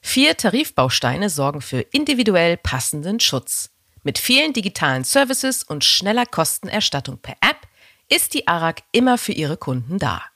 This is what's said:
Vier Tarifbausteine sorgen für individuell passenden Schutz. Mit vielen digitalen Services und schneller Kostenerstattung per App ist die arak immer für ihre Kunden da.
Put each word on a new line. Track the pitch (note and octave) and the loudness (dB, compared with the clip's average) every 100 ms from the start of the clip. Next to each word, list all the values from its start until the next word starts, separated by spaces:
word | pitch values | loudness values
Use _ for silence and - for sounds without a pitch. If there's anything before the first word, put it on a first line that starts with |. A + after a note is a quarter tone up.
Vier | - B3+ D4 E4 | -2 2 4 4
Tarifbausteine | A3+ A3 D4+ - C3 - B2 C#3 G#3 | 0 0 0 0 2 2 0 0 -2
sorgen | D3 C#3 D3 | 0 -2 -2
für | - C3 | -6 -6
individuell | - C#4 D4 C4 A3+ F#3 E3+ E3+ | -2 -2 0 2 4 4 4 0
passenden | - B2+ - D3+ D#3+ A3+ | -2 -4 -4 -6 -4 0
Schutz. | - C3 - - - _ _ - | 0 0 -4 -8 -8 _ _ -8
Mit | C#3+ C3+ | -6 -4
vielen | - B3+ D#4 | 2 4 4
digitalen | C4 G3 - D3+ C3 B2+ | 0 -4 0 0 0 0
Services | C#4 C4+ C4 C4 B3 | 2 2 0 -2 -4
und | - D3+ - | -6 -2 0
schneller | - F#3+ A#3 A#3+ | 2 0 0 0
Kostenerstattung | - D#3+ - - G#3+ - C#3+ - C3 | 0 -2 -2 -4 -2 -2 -4 -6 -14
per | - - | -16 0
App | A3 D4+ - _ _ _ _ | 0 0 -10 _ _ _ _
ist | D4 - | 0 0
die | C#4+ - | -2 0
arak | E3+ E3 E3 _ | 0 0 -2 _
immer | A#3 B3+ A#3+ | 2 4 2
für | - | 0
ihre | - D3 D#3 | -2 -2 -4
Kunden | - B2+ A#2+ F#3+ | -4 -4 -4 -2
da. | C#3 E2+ - | -2 -4 -10